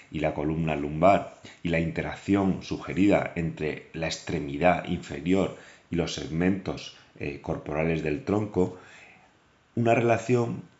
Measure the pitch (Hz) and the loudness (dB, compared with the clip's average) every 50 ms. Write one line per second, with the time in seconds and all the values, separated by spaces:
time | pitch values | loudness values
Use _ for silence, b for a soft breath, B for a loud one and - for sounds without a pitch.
0 | B B - 78 76 76 - 76 73 78 80 80 80 80 73 71 73 73 76 78 | B B -6 -2 -2 -2 -2 -2 -2 -2 0 0 0 0 -2 -2 -4 -4 0 4
1 | 87 98 101 - - - - - B B B B - 85 82 82 85 78 - - | 6 6 6 6 2 -4 -14 -18 B B B B -4 0 0 0 0 0 -2 -4
2 | 76 76 - - - - 98 101 98 95 80 - - - - 78 - - 65 85 | -6 -6 -8 -8 0 2 2 4 4 2 0 -2 -4 -6 -8 -6 -6 -4 0 4
3 | 98 101 85 71 - - - 85 82 80 80 - 78 73 - - - - - 82 | 4 6 6 4 2 -2 -4 -4 -4 -4 -4 -4 -4 -4 -4 -6 -12 -14 -8 -6
4 | 80 78 - - - - 85 78 73 71 71 71 85 90 85 82 85 85 90 82 | -4 -4 -6 -6 -6 -6 -4 -4 -4 -4 -4 2 4 4 4 2 0 -4 -4 -4
5 | - - 76 71 73 87 95 95 87 76 B B B B B B B - 85 82 | -4 -8 -10 -4 0 2 4 4 2 0 B B B B B B B -4 -2 -2
6 | 80 80 - - 71 67 78 82 90 95 101 95 - 80 69 - - - B B | -2 -2 -4 -6 -6 -4 -2 2 2 2 2 0 -2 -6 -8 -8 -10 -16 B B
7 | B B B - - 71 71 69 - 82 78 - - 78 73 78 80 82 82 78 | B B B -8 -8 -8 -8 -8 -6 -6 -6 -6 -4 -4 -2 0 0 0 0 0
8 | 76 78 73 69 - - 98 107 107 107 - 92 92 - B B B B B B | 0 -2 -4 -2 -2 0 0 0 0 0 0 0 0 0 B B B B B B
9 | B B B B B B _ _ _ _ _ _ _ _ - 117 117 117 117 123 | B B B B B B _ _ _ _ _ _ _ _ -4 0 2 4 4 4
10 | 117 117 113 110 - - 123 120 117 120 - - - - _ | 4 2 2 2 2 2 2 2 2 0 -4 -8 -10 -16 _